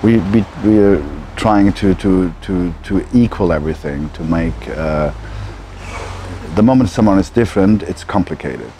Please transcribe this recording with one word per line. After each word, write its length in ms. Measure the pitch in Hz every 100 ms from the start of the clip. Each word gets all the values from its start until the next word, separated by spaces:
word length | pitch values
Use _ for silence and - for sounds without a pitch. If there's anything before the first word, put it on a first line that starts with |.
We, 140 | 107 113 92
we, 100 | 110 101 -
we 160 | 104 107
are 240 | 101 92 71 - - -
trying 380 | 113 104 101
to, 200 | 95 101 92
to, 380 | 101 92 90 80
to, 320 | - 92 87 80
to 220 | - 95 80
equal 380 | 123 120 - 95
everything, 560 | 80 78 78 76 71 76
to 120 | -
make, 440 | 80 82 82 - -
uh, 420 | 64 78 76 76 - - - - - - - - - - - - - - 82
the 80 |
moment 260 | 110 131 113
someone 300 | - 107 98
is 100 | 90
different, 540 | - 117 - 95 107
it's 200 | - 90
complicated. 680 | - - - 78 - 62 57 -